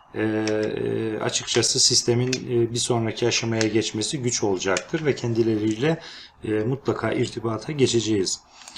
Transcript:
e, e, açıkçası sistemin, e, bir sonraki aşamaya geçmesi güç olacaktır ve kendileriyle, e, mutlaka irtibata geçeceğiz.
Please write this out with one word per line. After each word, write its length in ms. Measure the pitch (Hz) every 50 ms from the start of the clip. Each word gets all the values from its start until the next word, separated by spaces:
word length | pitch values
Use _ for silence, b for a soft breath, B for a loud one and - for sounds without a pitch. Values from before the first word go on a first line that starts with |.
| B - -
e, 80 | 107
e, 960 | 107 110 107 110 110 107 107 107 107 110 110 - 117 113 113 110 113 110 107 -
açıkçası 600 | - - - - 120 - - - - - - 131
sistemin, 480 | - - 123 - - - 120 120 123 127
e, 440 | 131 127 - 127 123 117 117 110
bir 60 | 117 120
sonraki 480 | - - 123 120 113 110 101 - 120
aşamaya 420 | 117 110 - - 113 113 113 110 107
geçmesi 540 | 101 113 104 - - 110 107 - - 143
güç 200 | 120 123 117 -
olacaktır 640 | - 104 95 90 - 98 92 90 - - - 160 156
ve 100 | 147 120
kendileriyle, 840 | - - 120 113 113 113 113 110 104 107 110 110 107 131 156 165 160 B B B B B B B - -
e, 80 | 107
mutlaka 600 | 107 107 107 120 135 131 - - 104 - - 110
irtibata 600 | - 120 120 - - 113 - 117 110 110 - -
geçeceğiz. 680 | 160 143 131 - - 117 104 107 110 101 90 85 - - - B B B B B B